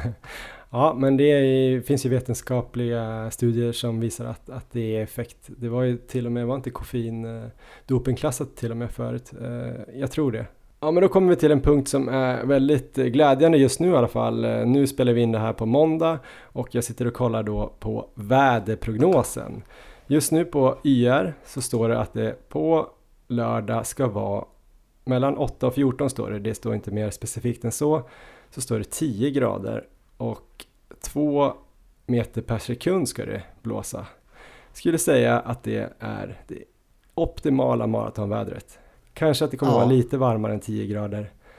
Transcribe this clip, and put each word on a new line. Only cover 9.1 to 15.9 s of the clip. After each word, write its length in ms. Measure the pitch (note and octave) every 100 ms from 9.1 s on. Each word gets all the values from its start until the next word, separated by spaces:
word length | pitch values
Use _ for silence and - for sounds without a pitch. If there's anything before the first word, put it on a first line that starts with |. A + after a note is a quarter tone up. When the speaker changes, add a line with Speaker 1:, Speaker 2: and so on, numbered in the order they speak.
| B2 - -
Speaker 1:
Eh, 580 | B2+ A#2+ A#2+ A#2+ G#2 B2+
jag 120 | C3+
tror 200 | - C#3+
det. 140 | A2 A#2+ - - _
Ja, 120 | D3+
men 120 | F3
då 60 | F#3+
kommer 200 | F#3+ F#3
vi 60 | F3
till 160 | D3+
en 100 | C#3+
punkt 280 | D3 D3 C#3
som 200 | C#3 B2+
är 340 | C3 B2+ A#2+
väldigt, 540 | A#2+ C#3 C#3 D3 - -
eh, 80 | B2
glädjande 520 | B2 D3 C3+ E3 D#3+
just 220 | C3+ -
nu 80 | F3
i 80 | D#3
alla 120 | A#2
fall. 380 | A#2 A#2 A2+ A2+
Eh, 200 | A2+ A2+
nu 220 | C#3 C3+
spelar 260 | - B2
vi 80 | A#2+
in 100 | A#2
det 80 | A2+
här 140 | A2
på 120 | - A2+
måndag 540 | C3+ D#3+